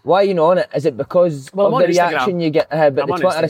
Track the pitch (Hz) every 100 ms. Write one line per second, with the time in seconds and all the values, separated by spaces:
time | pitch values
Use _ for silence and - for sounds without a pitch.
0 | 127 180 202 180 160 180 - 151 151 113
1 | 139 180 175 143 131 190 202 226 175 175
2 | 175 151 131 175 165 151 - 151 151 127
3 | 147 175 185 160